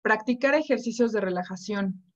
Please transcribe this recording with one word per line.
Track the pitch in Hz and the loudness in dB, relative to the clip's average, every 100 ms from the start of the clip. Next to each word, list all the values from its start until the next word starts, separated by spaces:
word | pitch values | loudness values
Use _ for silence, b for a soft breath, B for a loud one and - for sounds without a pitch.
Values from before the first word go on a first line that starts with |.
practicar | 214 214 233 247 277 302 | 2 2 2 0 2 2
ejercicios | 302 240 240 220 233 | 2 -2 -2 0 2
de | 214 | 2
relajación. | 190 180 180 185 - 202 196 185 _ | -2 -4 -6 -10 -6 -2 -2 -4 _